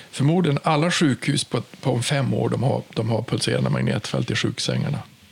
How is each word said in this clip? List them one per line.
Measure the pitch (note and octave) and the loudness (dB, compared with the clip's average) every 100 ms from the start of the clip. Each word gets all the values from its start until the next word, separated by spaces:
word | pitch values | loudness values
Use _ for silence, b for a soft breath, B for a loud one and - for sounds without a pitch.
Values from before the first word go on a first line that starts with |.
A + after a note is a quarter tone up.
| B | B
förmodligen | - C#3 F3 D#3+ C#3+ | 0 2 4 2 0
alla | E3 D3+ E3+ | 2 2 2
sjukhus | - D#3 A#2+ - C#3+ | 2 2 2 0 -2
på, | - - | -2 -4
på | - - C#3 | -6 -6 -2
om | B2+ | 0
fem | A#2+ C#3+ B2 | 0 0 0
år, | A#2+ A#2 | 0 0
de | A2+ | 0
har, | A#2+ A#2 - | 0 0 -4
de | - A2+ | -4 0
har | A2+ | 0
pulserande | A2+ A#2 - B2+ C3 | -2 -2 0 0 2
magnetfält | - - - - - - | 0 0 -2 -2 -2 -2
i | - | -2
sjuksängarna. | - - - B2 - C#3+ - - - | -2 -2 -2 -2 -2 -4 -8 -20 -20